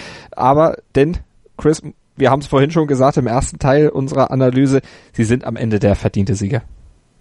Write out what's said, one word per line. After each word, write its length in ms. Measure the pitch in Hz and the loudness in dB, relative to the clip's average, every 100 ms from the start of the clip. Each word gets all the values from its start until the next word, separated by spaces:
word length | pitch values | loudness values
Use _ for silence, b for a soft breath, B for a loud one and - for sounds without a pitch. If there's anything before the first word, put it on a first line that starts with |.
| B B B | B B B
Aber 460 | - 123 147 160 - _ | -2 0 2 2 -2 _
denn, 240 | 135 151 175 - _ _ - | 0 0 -2 -12 _ _ -2
Chris, 240 | 147 160 - - _ - | -2 -2 -6 -20 _ 0
wir 140 | 131 | 2
haben's 160 | 135 143 | 0 0
vorhin 240 | 135 143 | 0 2
schon 160 | 160 147 | 0 0
gesagt 300 | 131 131 143 | 2 2 2
im 80 | 120 | 0
ersten 300 | 120 - - | -2 -4 -4
Teil 320 | 143 143 151 | 0 2 2
unserer 400 | - 135 143 - | 0 -4 -2 0
Analyse, 480 | 131 131 127 139 135 - B B | 2 2 2 2 0 -2 B B
sie 100 | - | -4
sind 200 | 110 127 | 0 -2
am 100 | - | -4
Ende 240 | 113 120 104 | -6 -2 0
der 160 | 101 | 2
verdiente 400 | 98 104 104 98 | 0 -2 -2 -2
Sieger. 280 | 98 98 120 - - - _ _ _ | -2 -4 -6 -8 -20 -20 _ _ _